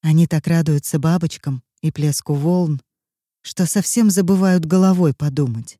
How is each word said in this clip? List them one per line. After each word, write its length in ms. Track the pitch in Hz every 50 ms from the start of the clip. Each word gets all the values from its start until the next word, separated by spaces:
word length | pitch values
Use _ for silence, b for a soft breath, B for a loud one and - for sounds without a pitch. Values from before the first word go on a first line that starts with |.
Они 240 | - 160 156 160 170
так 220 | - 160 156 -
радуются 500 | 160 165 165 160 160 151 143 - - -
бабочкам 640 | 151 135 160 170 180 165 156 - - - 143 135 127 _ _ _ _
и 100 | - 160
плеску 420 | - - 147 151 143 - - - 147
волн, 480 | 143 143 165 180 180 180 160 147 135 _ _ _ _ _ _ _ _ _ _ _ _
что 260 | _ - - - 185
совсем 420 | 156 - 208 175 - - 240 226 214
забывают 560 | 180 190 190 170 196 185 190 190 185 185 160
головой 480 | 156 185 185 185 190 185 180 180 151 127
подумать. 640 | _ 147 147 135 147 143 123 113 113 117 - -